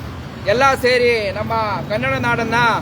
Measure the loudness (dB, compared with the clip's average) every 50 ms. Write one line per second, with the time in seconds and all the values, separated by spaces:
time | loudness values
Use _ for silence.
0 | -10 -12 -12 -12 -12 -12 -12 -6 -2 0 2 4 4 2 2 2 2 2 2 4
1 | 4 2 2 2 0 -2 -4 -4 -4 -2 -2 -2 -2 -2 -2 -4 -4 -4 -4 -2
2 | -2 -2 -2 0 0 0 0 0 0 0 2 2 4 4 2 0